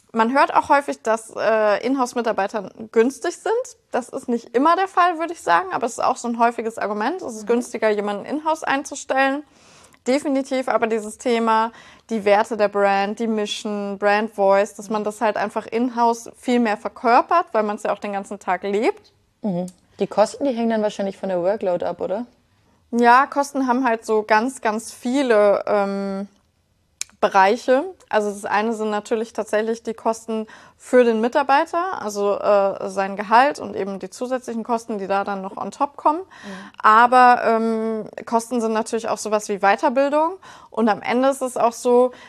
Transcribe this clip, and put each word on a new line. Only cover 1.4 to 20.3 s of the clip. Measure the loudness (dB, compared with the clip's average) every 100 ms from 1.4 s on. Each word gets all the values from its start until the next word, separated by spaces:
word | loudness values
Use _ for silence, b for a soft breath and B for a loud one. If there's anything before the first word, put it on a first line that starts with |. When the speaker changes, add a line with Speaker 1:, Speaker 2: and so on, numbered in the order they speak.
| 0 2 2 2 0
Speaker 1:
Inhouse-Mitarbeiter | -2 -2 -2 -2 -2 -2 -4 -10 -14 -2
günstig | 2 2 0 -6 -6
sind. | -2 -2 -4 -12 _
Das | -6 -6
ist | -10 -4
nicht | -4 -2 0
immer | 2 2
der | 0
Fall, | 2 2 0
würde | -6
ich | -6
sagen, | 0 2 2
aber | -4 -4
es | -2
ist |
auch | -2 -2
so | -4
ein | 0
häufiges | 0 0 -8 -6
Argument. | -6 -2 -4 -4
Es | -8 -8
ist |
Speaker 2:
Mhm. | -2
Speaker 1:
günstiger, | -2 -2 -2 0
jemanden | 0 -2 -6
in-house | -6 -4 -2 -2
einzustellen. | -2 -4 -4 -12 -4 0 0 0 -8 b b b b b -2
Definitiv | 0 0 -2 0 -2 0
aber | 0 0
dieses | -2 -6 -6
Thema, | -2 0 2 2 0 B B B -8
die | -2
Werte | 4 4 2 0
der | 0
Brand, | 2 2 2 -2 -4
die | -4
Mission, | -2 -4 -6 -8 -6 -6 -2
Brand | 2 2 0
Voice, | 0 4 4 2 -4
dass | -6
man | -4
das | -4 -2
halt | -2 -2
einfach | -4 -6 -6
in-house | -4 -2 0 0 0 -8 -8
viel | 0 2
mehr | 2 -2
verkörpert, | -6 -2 4 4 4 0 2
weil | 0
man's | -2 -2
ja | -4
auch | -4
den | -4
ganzen | -6 -8 -8
Tag | -4 -4
lebt. | -2 0 0 -2 _ _ _ _
Speaker 2:
Mhm. | -4 -4 -6 -10 _ -8
Die | -2
Kosten, | 0 0